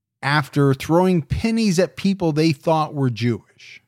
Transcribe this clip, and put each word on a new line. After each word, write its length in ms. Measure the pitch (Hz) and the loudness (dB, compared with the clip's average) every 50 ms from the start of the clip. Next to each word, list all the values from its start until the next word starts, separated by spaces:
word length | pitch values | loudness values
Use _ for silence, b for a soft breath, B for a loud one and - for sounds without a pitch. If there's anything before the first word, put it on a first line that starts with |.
| _ _ _ _ | _ _ _ _
after 520 | - 135 147 151 139 - - 147 139 139 131 | -4 -2 0 0 -2 -2 0 0 2 2 2
throwing 480 | - - - 160 175 185 185 185 165 | 0 -2 0 2 2 4 2 2 0
pennies 560 | 139 - - - - 226 226 226 226 208 165 185 | -2 -2 -4 -2 -2 -2 0 0 0 0 2 2
at 160 | 180 - - | 0 0 -2
people 360 | - - 196 196 196 175 160 | -4 -2 -2 -2 0 -2 -2
they 180 | 147 156 160 165 | 0 2 2 2
thought 420 | 147 - - 170 160 156 151 - 156 | 0 0 -2 -2 0 0 -2 -4 -4
were 160 | 143 135 127 | -2 -2 -2
Jewish. 680 | 113 101 120 120 110 92 - _ _ _ - - - - _ | -2 -2 -2 -2 -2 -2 -6 _ _ _ -20 -20 -20 -20 _